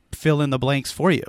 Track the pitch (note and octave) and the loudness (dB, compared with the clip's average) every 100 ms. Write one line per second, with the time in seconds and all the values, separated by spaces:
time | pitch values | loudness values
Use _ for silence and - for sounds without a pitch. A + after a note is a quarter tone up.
0 | _ - D#3 D3 C#3+ C3 B2+ C#3 B2+ - | _ -4 0 2 2 0 0 0 -2 -4
1 | E3+ D#3 | 0 0